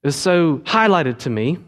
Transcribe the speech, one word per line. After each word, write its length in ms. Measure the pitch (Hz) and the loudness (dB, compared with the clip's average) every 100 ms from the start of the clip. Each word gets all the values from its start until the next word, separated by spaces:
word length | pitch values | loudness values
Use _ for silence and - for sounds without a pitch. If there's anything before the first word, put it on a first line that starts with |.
It 60 | 143 | -4
was 80 | 143 | -2
so 420 | 190 175 170 135 | 0 2 2 0
highlighted 600 | - 220 220 185 139 117 | -2 0 2 2 0 -4
to 100 | 139 | -6
me 260 | 110 117 175 | -4 -2 -4